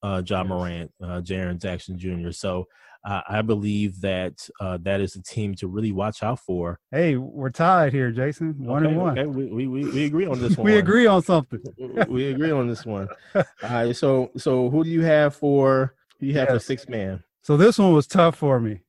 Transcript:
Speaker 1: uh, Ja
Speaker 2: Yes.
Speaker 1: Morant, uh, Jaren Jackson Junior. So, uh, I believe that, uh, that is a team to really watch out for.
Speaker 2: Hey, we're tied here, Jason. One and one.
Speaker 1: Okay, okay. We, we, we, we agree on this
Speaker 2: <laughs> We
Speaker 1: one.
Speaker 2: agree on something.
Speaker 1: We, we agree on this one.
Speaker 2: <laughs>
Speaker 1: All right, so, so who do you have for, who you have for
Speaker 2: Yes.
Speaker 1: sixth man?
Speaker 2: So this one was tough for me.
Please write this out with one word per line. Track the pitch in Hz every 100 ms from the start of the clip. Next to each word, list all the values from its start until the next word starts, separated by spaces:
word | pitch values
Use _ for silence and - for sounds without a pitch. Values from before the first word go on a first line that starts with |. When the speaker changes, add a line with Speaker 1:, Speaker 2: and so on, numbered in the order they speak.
Speaker 1:
uh, | 101 95
Ja | 90 98
Speaker 2:
Yes. | 92
Speaker 1:
Morant, | 90 90 85 82 _
uh, | 87 90
Jaren | 87 95 92 87
Jackson | 95 87 - 92
Junior. | 92 90 87
So, | 85 98 90 92 _ _ _
uh, | 101 98 -
I | 104
believe | 110 107 104 104 104 92
that, | 98 92 92 - - -
uh, | 98 90
that | 87 98
is | 98
a | -
team | 90 - 104 95
to | 95
really | 95 110
watch | 95 104 104
out | 107 123
for. | - 90 85 87 _
Speaker 2:
Hey, | 135 170 131
we're | 131 - 131
tied | 120 170 185 156
here, | 139 127
Jason. | 117 135 147 165 147
One | 127 135 156
and | 156
one. | 180 127
Speaker 1:
Okay, |
okay. | 147
We, | 131 135
we, | 110 135
we, | 127 143
we | 131
agree | 147 156 190
on | 127
this | 120 190
Speaker 2:
<laughs> |
We | 214
Speaker 1:
one. | 214
Speaker 2:
agree | 180 220 233
on | 190
something. | 170 175 139 113 - -
Speaker 1:
We, | 127 - 220
we | 127 139
agree | 135 160
on | 147 120
this | 113 117
one. | 104 98 -
Speaker 2:
<laughs> | -
Speaker 1:
All | 202 165 _
right, | 110 120 117
so, | 120 147 131 127 -
so | - 127 123
who | 147
do | 160
you | 165
have | 165 151 147 139
for, | 147 139 135 131 131 _ _ _
who | 135
you | 143
have | 135
for |
Speaker 2:
Yes. | 123 -
Speaker 1:
sixth | 131 -
man? | 117 95 92 - _
Speaker 2:
So | - 147
this | 202 226
one | 196
was | 156 139
tough | 190 170 -
for | 147 131
me. | 113 101